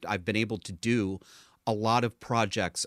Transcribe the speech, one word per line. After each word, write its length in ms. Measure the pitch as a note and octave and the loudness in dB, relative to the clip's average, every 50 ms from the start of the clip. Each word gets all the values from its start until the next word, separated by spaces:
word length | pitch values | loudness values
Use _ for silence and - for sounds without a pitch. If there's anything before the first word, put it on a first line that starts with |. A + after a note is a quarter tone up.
| - | -6
I've 180 | E2+ G#2 G2 E2+ | -4 -4 -2 -2
been 100 | - G2+ | 0 0
able 240 | G#2+ A2+ G#2+ A2+ G2 | 0 0 0 -2 -6
to 120 | - - | -8 -10
do 480 | F#2+ E2 - A2+ A#2+ A#2+ G2+ F#2+ F#2+ F#2 - - - - - - _ _ _ | -10 -4 0 2 2 2 2 0 -2 -6 -10 -16 -20 -20 -20 -20 _ _ _
a 80 | - A2 | -2 -2
lot 300 | G#2 A2 A2 A#2 A#2+ A#2+ | 2 2 4 4 4 2
of 160 | A2+ - _ | 0 -2 _
projects 640 | - - B2 A#2 A2+ G2 - A2+ F#2+ E2+ - - - | -6 0 0 2 2 2 0 0 -2 -2 -2 -4 -8